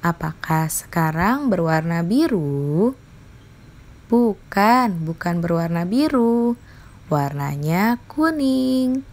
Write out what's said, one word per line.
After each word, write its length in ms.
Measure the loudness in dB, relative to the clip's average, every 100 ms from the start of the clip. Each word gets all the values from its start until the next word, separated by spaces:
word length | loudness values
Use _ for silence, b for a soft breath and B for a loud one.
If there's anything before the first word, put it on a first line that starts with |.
Apakah 680 | -2 -4 -8 -10 -2 -2 0
sekarang 760 | -6 -6 -2 0 0 0 0 0
berwarna 480 | 0 0 0 0 -2 0
biru? 880 | 2 2 0 -2 -2 -2 2 0 -2 -18 -20 -20 -20 -20 -20 -20 -20 -20 -20 0
Bukan, 1000 | 2 2 -2 -4 2 4 4 2 -2
bukan 300 | -4 -4 -2 -2
berwarna 400 | 0 0 0 -2
biru. 720 | -2 0 0 2 2 2 0 -2 B B B B -4
Warnanya 880 | -2 -2 -4 -6 -4 -2 0 0 -2 -6
kuning. 960 | -2 -2 0 0 0 0 0 0 -2 -6